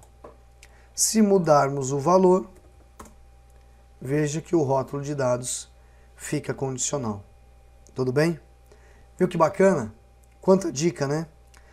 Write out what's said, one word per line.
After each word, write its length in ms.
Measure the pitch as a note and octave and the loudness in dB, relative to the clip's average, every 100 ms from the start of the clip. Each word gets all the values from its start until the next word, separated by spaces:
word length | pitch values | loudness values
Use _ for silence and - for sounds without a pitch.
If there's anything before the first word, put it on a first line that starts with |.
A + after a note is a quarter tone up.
| - _ - - - _ - _ _ | -20 _ -20 -20 -20 _ -20 _ _
Se 280 | - - A3 | -4 -2 2
mudarmos 680 | G#3 G3 D#3+ D3 C3+ C#3+ C3 | 4 4 4 4 4 -2 -4
o 80 | C#3 | -2
valor, 520 | C#3 F#3 F#3 F#3 - - - - - - - - - - _ - - _ _ _ | 2 4 6 4 0 -14 -20 -20 -20 -20 -20 -20 -20 -20 _ -20 -20 _ _ _
veja 440 | C3 D3 D3+ D3+ | -6 -4 -2 -4
que 120 | - | -2
o 80 | E3+ | 0
rótulo 400 | C3+ C3+ B2+ C#3+ | 0 0 -2 -8
de 120 | C#3 | -8
dados 580 | D3 B2+ B2 B2+ - - _ _ _ - | -4 -2 -2 -4 -10 -12 _ _ _ -20
fica 380 | - - D3+ C#3+ | -20 -8 -8 -6
condicional. 720 | B2+ C3+ B2+ - C#3+ A#2 G2+ - - - - _ _ - | -8 -8 -6 -6 -6 -6 -8 -12 -20 -20 -20 _ _ -14
Tudo 200 | - B2+ | -6 -2
bem? 260 | C3 D#3+ D#3+ - _ _ - - - - - | 0 0 -2 -12 _ _ -20 -20 -20 -20 -4
Viu 80 | F3+ | -4
que 100 | F3 | 2
bacana? 560 | D#3 - F#3+ E3 G#2+ - _ _ _ _ | 0 4 2 2 -2 -10 _ _ _ _
Quanta 300 | - F#3+ F3 | 2 2 2
dica, 380 | C3 E3 - - | -2 -4 -2 -4
né? 180 | D3+ D#3+ - _ - - | -4 -6 -14 _ -20 -20